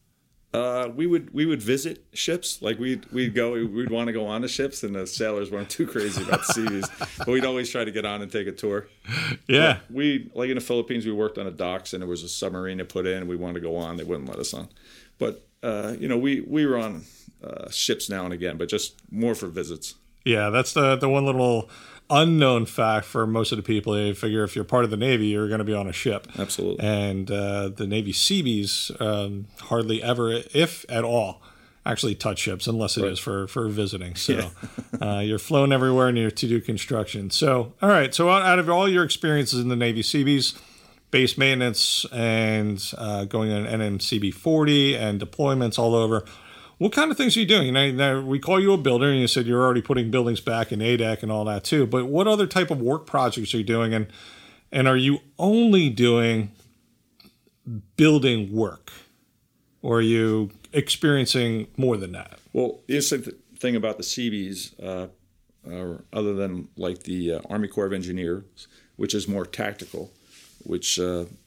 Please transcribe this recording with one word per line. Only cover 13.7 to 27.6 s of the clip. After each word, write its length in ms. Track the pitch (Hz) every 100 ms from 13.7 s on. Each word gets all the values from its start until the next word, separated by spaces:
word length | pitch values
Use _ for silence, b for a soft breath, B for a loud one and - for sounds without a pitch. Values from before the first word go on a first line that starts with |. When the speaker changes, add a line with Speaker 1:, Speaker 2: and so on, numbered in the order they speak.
| 85
Speaker 1:
on. 200 | 82 85
They 60 |
wouldn't 240 | 82 85 65
let 120 | -
us 140 | -
on. 140 | - - - b b b b
But, 260 | 117 - _ _
uh, 320 | 123 104 104 120
you 80 | -
know, 100 | 120
we, 240 | 135 139
we 240 | - 151 147
were 140 | 123
on, 240 | 110 82 - B B -
uh, 260 | - - -
ships 400 | - - 113 -
now 160 | 95 90
and 80 |
again, 240 | 87 90 78
but 100 | 85
just 320 | 104 - - -
more 240 | 104 117 110
for 100 | 95
visits. 460 | 82 80 80 - - _ _ -
Speaker 2:
Yeah, 240 | 110 104
that's 240 | 117 127
the, 220 | 160 135 131
the 120 | 135
one 160 | 139 139
little 440 | 131 123 117 107 B B B B
unknown 540 | 143 165 160 135 120 113
fact 380 | - 110 107 -
for 180 | 120 110
most 260 | 113 110
of 60 | 110
the 60 |
people. 340 | 101 107 110 104
You 160 | 104
figure 300 | 98 110 110
if 120 | 104 110
you're 100 | 101
part 180 | 127
of 80 | 120
the 60 | 107
Navy, 300 | 127 123 107
you're 220 | 104 104
gonna 140 | 110
be 100 | 104
on 140 | 104 98
a 60 |
ship. 340 | 90 123 101 - -
Speaker 1:
Absolutely. 480 | 95 - 92 - 104
Speaker 2:
And, 460 | 104 101 95 95
uh, 380 | 101 101 101